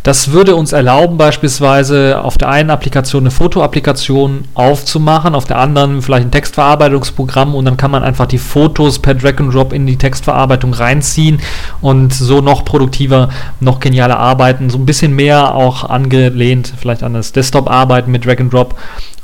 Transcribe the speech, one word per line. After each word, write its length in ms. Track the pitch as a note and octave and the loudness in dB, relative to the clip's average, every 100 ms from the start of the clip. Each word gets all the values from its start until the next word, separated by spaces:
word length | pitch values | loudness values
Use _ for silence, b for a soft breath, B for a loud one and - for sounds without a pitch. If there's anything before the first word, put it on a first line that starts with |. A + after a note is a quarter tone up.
Das 300 | - C3+ - | -2 -2 0
würde 240 | E3 F#3+ E3+ | 2 4 2
uns 160 | D#3 | 0
erlauben, 460 | D3+ B2 C3+ F3 E3 | 0 2 2 2 2
beispielsweise 1000 | D3+ - D3 B2+ C#3 C#3 C3+ C#3+ C3+ C3+ | 0 2 -4 0 0 2 2 2 2 0
auf 160 | C3 - | 0 0
der 100 | C3 | 2
einen 220 | C#3 D#3 | 0 0
Applikation 500 | D3+ C#3 C#3 C3 C#3 | -2 -2 -4 -2 0
eine 80 | C3 | 0
Fotoapplikation 1160 | B2+ E3+ F3+ D3 D3 C#3+ C#3 - C3+ C#3 C3+ C3 - | 2 2 2 0 -2 -2 -4 -2 0 0 -2 -8 0
aufzumachen, 800 | B2+ C#3 - D#3 D#3 D#3 E3+ D3 | 0 0 -2 -2 0 2 0 -2
auf 100 | - | -2
der 140 | A#2 | -2
anderen 420 | C3 C#3+ C#3+ C#3 | 0 2 0 -2
vielleicht 240 | C3 B2+ B2 | 0 0 2
ein 60 | |
Textverarbeitungsprogramm 1200 | C#3+ C#3+ - C#3+ D3+ D3 C#3 C3 - C3 C3+ C#3+ | 0 -2 0 0 2 2 0 -2 -4 -4 -2 -2
und 120 | C#3 C3 | 0 -2
dann 120 | B2+ | 0
kann 140 | C3+ | 0
man 100 | C3+ | 0
einfach 240 | - B2+ B2 | -2 -2 -2
die 140 | B2 | -2
Fotos 580 | - D3 D#3 - D3 C3+ | 0 0 2 2 0 2
per 160 | C#3 | 0
Drag 240 | C3 C#3 C3+ | 2 0 0
and 160 | C#3 | 0
Drop 180 | C3 C3 | 0 0
in 140 | C#3+ C3+ | 0 -2
die 120 | C3 | 0
Textverarbeitung 760 | C3+ C3+ - C3+ C3 C3 B2+ | 0 0 -2 0 0 0 0
reinziehen 680 | A#2 A#2+ C#3+ D3 - D#3 D3+ B B B B | -2 0 0 0 0 2 2 B B B B
und 340 | C#3 C3+ C3 C3 | 2 2 2 0
so 260 | B2 C#3 | 2 2
noch 240 | C#3 C3+ - | 2 0 0
produktiver, 640 | D3 C3 - C3+ C3 B2+ B B - | 0 0 0 0 2 2 B B -2
noch 200 | B2+ C3 | 0 0
genialer 380 | C3+ B2+ B2 A#2 | 0 2 0 0
arbeiten, 540 | A#2+ C3 B2+ C3 C3 | 0 2 2 0 -2
so 80 | B2+ | 0
ein 80 | C3 | 0
bisschen 280 | D3 D#3 C#3 | 0 0 2
mehr 380 | C#3+ D3 C#3 | 2 2 2
auch 340 | - B2+ C3 - | 2 0 -2 -4
angelehnt 880 | B2+ C3+ C3 B2+ B2 A#2+ B2+ B2 - | -2 0 2 2 2 0 0 -4 -6
vielleicht 240 | A#2+ A#2 | -6 -4
an 100 | B2+ | -4
das 180 | A#2 G#2+ | -6 -4
Desktop-Arbeiten 800 | C3+ C3 C#3+ C3 B2+ C3 B2+ A#2+ | -2 0 0 2 0 2 0 0
mit 160 | B2 B2 | -2 0
Drag 140 | B2 | 0
and 120 | B2+ | 0
Drop 240 | B2+ B2+ - B B B B | 0 0 -4 B B B B